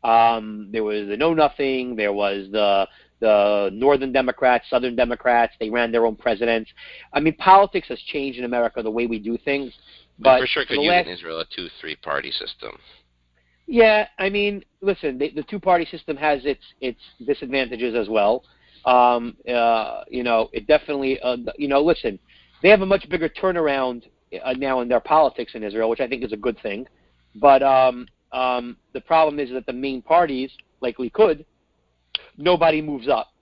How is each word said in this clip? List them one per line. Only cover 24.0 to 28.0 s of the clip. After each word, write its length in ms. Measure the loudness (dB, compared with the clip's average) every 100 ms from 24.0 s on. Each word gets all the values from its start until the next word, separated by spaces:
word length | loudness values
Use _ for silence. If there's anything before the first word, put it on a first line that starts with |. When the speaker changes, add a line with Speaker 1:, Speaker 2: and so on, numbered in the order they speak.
| _ _ _ -12
Speaker 1:
uh, 120 | -8
now 260 | -6 -2 -2
in 80 | 0
their 120 | -2
politics 520 | 2 2 2 0 -10
in 80 | -8
Israel, 260 | -8 -2 -2
which 120 | -2
I 80 | -4
think 160 | -6
is 80 | -8
a 40 | -6
good 220 | -6 -6
thing. 260 | -8 -8 -12 _ _ _ _ 2
But, 260 | 6 6
um, 460 | 6 4 4 0